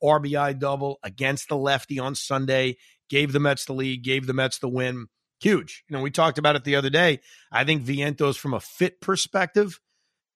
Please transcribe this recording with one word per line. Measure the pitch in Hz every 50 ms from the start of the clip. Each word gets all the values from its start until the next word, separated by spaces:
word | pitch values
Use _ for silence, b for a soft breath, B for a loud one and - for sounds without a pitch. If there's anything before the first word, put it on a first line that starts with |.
| -
R | 147 151 151
B | 147 143 147
I | 143 143 143 139
double | 131 143 139 139 139 139 139 139 - -
against | - 95 - 135 135 139 139 - -
the | 156
lefty | 139 135 139 139 135 - - 143 131
on | 127 135 139
Sunday, | - - - 139 135 135 131 131 131 131 131 123 b b b b b _ -
gave | 139 143 151 143 135
the | 147
Mets | 147 143 139 - -
the | - 135
lead, | 131 131 135 131 127 120
gave | 131 135 135 131
the | 127 127
Mets | 131 131 131 - -
the | - 127
win. | 127 127 127 127 127 123 117 - _ _ _ _ _ _
Huge. | - 196 208 143 165 156 - - _ -
You | 151
know, | 135 135
we | 143
talked | 135 - 160 160 139 151
about | 147 147 147
it | 143 123
the | 143 139
other | 143 139 135
day. | 143 160 180 170 143 b b b b b b b
I | - 117 135
think | 143 156 151 123
Vientos, | 123 139 139 143 147 143 - 151 139 131
from | - - 143 127
a | 107
fit | - - - - 185 185 - _
perspective, | - - 190 175 - - - 196 185 170 - 208 208 190 170 - _ _ _ _ _ _ _ _ _ _ _